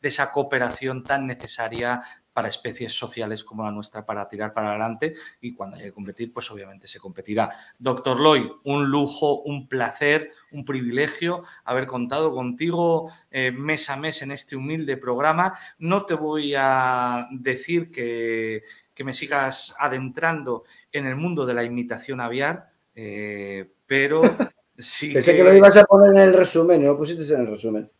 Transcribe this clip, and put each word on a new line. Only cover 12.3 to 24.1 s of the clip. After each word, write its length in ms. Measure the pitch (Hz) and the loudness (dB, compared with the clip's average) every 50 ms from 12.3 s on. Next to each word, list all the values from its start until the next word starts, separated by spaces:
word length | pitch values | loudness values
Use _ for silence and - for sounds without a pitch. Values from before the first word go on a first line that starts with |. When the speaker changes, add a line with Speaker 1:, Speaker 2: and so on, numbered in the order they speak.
| 131 | -2
Speaker 1:
contigo, 760 | 127 127 123 123 123 156 170 165 165 170 170 165 160 160 160 - _ _ _ | -4 -6 -8 -6 -6 -4 -4 -2 0 0 2 0 0 -2 -6 -18 _ _ _
eh, 180 | - 135 127 127 | -6 -4 -4 -4
mes 380 | 123 127 139 151 156 143 - - | -4 -6 -4 -4 -4 -4 -4 -6
a 60 | 139 | -6
mes 260 | 135 147 160 147 - | -8 -6 -8 -8 -8
en 80 | 139 135 | -8 -10
este 240 | 139 135 - - 147 | -12 -12 -12 -12 -12
humilde 420 | 131 131 143 160 160 156 143 135 | -10 -8 -8 -8 -6 -6 -6 -6
programa. 600 | 131 131 123 123 123 143 156 160 170 180 190 185 - - - - _ | -6 -4 -6 -4 0 0 0 2 2 0 -2 -2 -8 -20 -20 -18 _
No 260 | 160 165 185 202 196 | -4 -2 -2 -2 -2
te 80 | 196 170 | -4 -6
voy 400 | 156 156 151 151 156 147 143 143 | -4 -4 -4 -4 -4 -4 -2 -2
a 720 | 139 135 135 131 131 127 127 127 123 123 123 120 120 123 123 | 0 2 2 2 2 2 0 0 0 -2 -2 -2 -4 -6 -10
decir 580 | 131 127 123 135 127 127 - - 170 170 165 165 | -14 -8 -6 -6 -6 -6 -6 -4 -2 -4 -4 -4
que, 720 | - 135 120 120 117 117 117 117 113 113 113 110 110 107 - - - - _ _ _ | -10 -8 -8 -6 -6 -4 -4 -4 -4 -4 -4 -6 -6 -8 -10 -14 -20 -20 _ _ _
que 100 | - 139 | -12 -10
me 120 | 135 123 | -8 -6
sigas 600 | - 151 135 147 143 135 135 135 - - - - - | -8 -6 -2 -2 -2 -2 -2 -4 -6 -6 -8 -6 -4
adentrando 840 | 139 143 131 131 131 131 127 151 160 165 165 156 139 127 120 113 - _ - - _ _ | -4 -2 -2 -4 -6 -8 -6 -2 -2 -2 -2 -2 -4 -6 -6 -6 -8 _ -20 -20 _ _
en 160 | - 147 139 | -8 -6 -6
el 80 | 131 131 | -6 -6
mundo 280 | 139 160 175 175 151 135 | -4 -4 -4 -2 -2 -2
de 120 | 123 120 | -2 -2
la 80 | 120 120 | -2 -4
imitación 580 | 120 120 123 120 120 117 107 - - 135 123 | -4 -4 -6 -6 -6 -8 -12 -10 -10 -10 -8
aviar, 480 | 120 117 120 131 139 147 170 170 - _ _ _ _ _ _ | -6 -6 -4 -4 -4 -4 -4 -6 -12 _ _ _ _ _ _
eh, 720 | 117 110 104 101 104 104 104 104 101 101 98 101 98 95 - _ _ _ | -16 -14 -12 -10 -10 -10 -10 -10 -10 -10 -10 -10 -12 -12 -14 _ _ _
pero 340 | _ 135 135 139 143 | _ 0 0 0 2